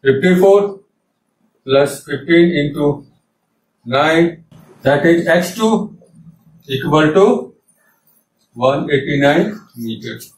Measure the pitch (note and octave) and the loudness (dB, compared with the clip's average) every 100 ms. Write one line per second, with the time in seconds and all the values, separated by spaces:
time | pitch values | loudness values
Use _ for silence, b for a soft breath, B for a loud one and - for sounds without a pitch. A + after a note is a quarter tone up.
0 | - - F3+ F3+ G3 G3+ G3+ - _ _ | 0 0 2 4 4 4 2 -8 _ _
1 | _ _ _ _ _ _ - C3+ C#3+ - | _ _ _ _ _ _ -2 0 0 -4
2 | - C#3 C#3 E3+ F3 D3+ C#3+ D3 C#3+ C#3 | -10 -10 0 2 2 2 -4 -2 -2 -4
3 | - _ _ _ _ _ _ _ A#2 C3 | -12 _ _ _ _ _ _ _ -4 0
4 | D#3 D#3+ E3+ - _ - _ _ C3 C#3+ | 2 2 0 -2 _ -20 _ _ 0 2
5 | E3 E3+ E3+ F3 F3+ - A3 A3+ - - | 2 2 2 -2 -2 -2 -2 0 -4 -14
6 | _ _ - _ _ _ - C3+ D3 D3+ | _ _ -20 _ _ _ -10 -6 -2 0
7 | D3+ F#3 G#3+ - - _ _ _ _ _ | 2 2 2 0 -6 _ _ _ _ _
8 | _ _ _ _ _ A#2+ B2+ D3 D#3 C#3 | _ _ _ _ _ -4 -2 -2 -2 -4
9 | C#3 C#3+ C#3+ D#3+ G#3+ - - B2 A2+ A2 | -2 0 2 2 -2 -6 -18 -12 -10 -10
10 | A#2 - - | -12 -14 -18